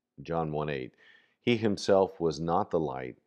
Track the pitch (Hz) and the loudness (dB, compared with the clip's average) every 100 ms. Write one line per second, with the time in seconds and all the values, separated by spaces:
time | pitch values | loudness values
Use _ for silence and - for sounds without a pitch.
0 | _ - 73 82 78 76 76 69 64 - | _ -14 -6 -2 -2 -2 -2 -4 -8 -16
1 | - - _ _ 123 117 110 95 - 95 | -20 -20 _ _ 0 0 0 0 4 4
2 | 95 - 82 73 85 90 107 85 73 65 | 4 0 -2 -2 0 0 0 -2 -2 -6
3 | 64 - | -10 -14